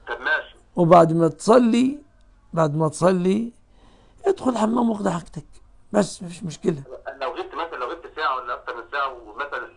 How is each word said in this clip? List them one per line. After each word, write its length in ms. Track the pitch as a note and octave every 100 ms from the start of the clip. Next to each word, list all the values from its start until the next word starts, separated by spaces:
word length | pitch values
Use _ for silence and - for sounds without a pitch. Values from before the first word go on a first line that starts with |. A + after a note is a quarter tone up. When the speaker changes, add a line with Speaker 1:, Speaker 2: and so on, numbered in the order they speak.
| -
Speaker 1:
طب 120 | A#2+
ماشي. 360 | C#3 D#3 - - _ -
Speaker 2:
وبعد 360 | E3 F3 E3
ما 160 | E3 E3
تصلي، 680 | - G3 B3 A#3 A#3 C4 D4 - _ - _ _
بعد 240 | E3 D#3 D3+
ما 120 | D#3
تصلي 640 | - F3 F#3 F#3 G#3 A#3 - _ - - - _ -
ادخل 260 | G4 F#4+ C4
الحمام 400 | A3+ A3 A#3+ A#3
واخد 180 | G#3 G3
حاجتك، 360 | E3+ - D3+ - - - - -
بس 300 | G#3 F#3 -
مفيش 200 | F3 F3
مشكلة. 400 | E3 - F#3+ C#3+ C#3 - - C3+
Speaker 1:
لو 100 | C3
غبت 240 | C#3 F#3
مثلا، 220 | D#3 E3 C#3
لو 120 | B2+
غبت 200 | E3 C#3 D3+
ساعة 200 | D3+ C3
ولا 180 | B2
أكتر 220 | C3+ - A#2+
من 60 | A#2
ساعة 200 | C#3+ C#3
ومثلا 560 | B2 A2 A2 C#3+ B2+ A#2